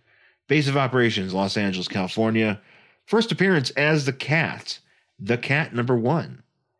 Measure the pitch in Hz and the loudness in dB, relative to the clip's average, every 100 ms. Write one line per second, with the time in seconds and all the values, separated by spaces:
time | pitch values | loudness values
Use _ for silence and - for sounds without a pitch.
0 | _ _ _ _ - 147 139 139 131 127 | _ _ _ _ 0 0 2 2 2 4
1 | 120 107 95 92 98 110 101 92 87 104 | 2 2 -2 -2 -2 0 -2 -2 -4 -4
2 | 90 - 113 113 110 98 - - _ _ | -4 0 0 2 0 -2 -8 -20 _ _
3 | - 214 226 - 190 175 127 - 147 156 | -2 0 2 2 2 2 0 0 2 2
4 | 139 131 - 156 123 - - - _ _ | 0 -4 -2 0 0 -6 -12 -14 _ _
5 | _ - 98 120 - 139 160 120 120 123 | _ -10 -2 -2 0 -2 -2 -2 0 0
6 | 113 160 90 - _ _ _ _ | 2 0 -2 -10 _ _ _ _